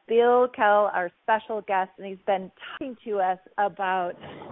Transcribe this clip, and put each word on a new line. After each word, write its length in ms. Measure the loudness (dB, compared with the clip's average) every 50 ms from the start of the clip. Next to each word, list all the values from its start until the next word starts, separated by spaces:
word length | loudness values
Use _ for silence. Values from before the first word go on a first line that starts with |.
| _
Bill 400 | 0 2 4 6 6 6 4 4 2 0
Kell, 340 | 2 2 4 4 4 4 2 0
our 180 | -2 -4 -6 -8 _ _
special 360 | -2 -2 -2 -2 -4 -8 -8 -4
guest, 240 | -2 -2 -2 -2 -4 _
and 100 | -14 -14
he's 180 | -14 -14 -8 -2
been 240 | -2 -2 -2 -2 -8 _ -18 -18 -16 -12 -10
talking 160 | -10 -10 -12 -12 -8
to 160 | -4 -2 0
us 200 | 0 0 0 -2 _ -10 -4
about, 560 | -2 -2 -2 -2 -2 -4 -2 -2 -2 -2 -4 -6 -10 -14 -18 -16 -16 -16 -14